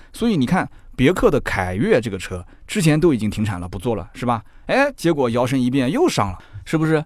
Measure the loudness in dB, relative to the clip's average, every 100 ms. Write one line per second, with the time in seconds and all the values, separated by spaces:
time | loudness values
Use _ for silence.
0 | -20 -4 0 2 2 0 -2 -10 -14 2
1 | 2 4 4 2 0 -4 -2 -2 2 2
2 | 0 -6 -8 -10 -12 -20 -8 0 2 4
3 | 2 2 -2 -2 -4 -4 -8 -6 -6 -6
4 | -8 -6 -4 -4 -6 -16 -4 0 0 -2
5 | -2 0 0 0 0 0 0 0 0 2
6 | 0 0 -2 -6 -16 -18 -4 0 2 0